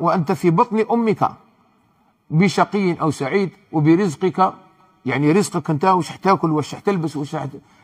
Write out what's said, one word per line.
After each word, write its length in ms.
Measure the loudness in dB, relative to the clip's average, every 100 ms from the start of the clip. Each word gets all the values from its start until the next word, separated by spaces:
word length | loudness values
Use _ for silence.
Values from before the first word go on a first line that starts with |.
وأنت 320 | -2 -2 -2
في 180 | 0 2
بطن 340 | 2 0 0 0
أمك 400 | 0 0 0 -2 -4 _ _ _ _ _ _ _ _ -4
بشقي 600 | 2 2 2 0 0 -2
أو 180 | 0 -2
سعيد، 400 | -2 -2 -2 -2 -6 _
وبرزقك، 800 | 0 4 4 2 0 -4 0 -2 -2 -20 _ _ _ -6
يعني 260 | 0 2
رزقك 380 | 2 2 -4 -4
أنت، 140 | 0
وش 260 | 2 2 0
حتاكل، 400 | -4 0 2 2
وش 240 | -2 -4
حتلبس، 420 | -6 -4 -2 -4 -6
وش 200 | -8 -8
حت-، 200 | -10 -12 _ _